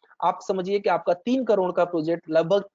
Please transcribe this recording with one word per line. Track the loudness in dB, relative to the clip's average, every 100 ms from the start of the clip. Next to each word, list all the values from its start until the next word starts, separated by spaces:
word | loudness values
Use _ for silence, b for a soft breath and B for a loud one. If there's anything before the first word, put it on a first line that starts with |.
| b b
आप | -2 -2 -4
समझिए | -4 -2 -2
कि | 0
आपका | 0 0
तीन | -2 0 -2 2
करोड़ | 0 2
का | 0 0
प्रोजेक्ट | 0 -2 -4 0
लगभग | 0 2 0 0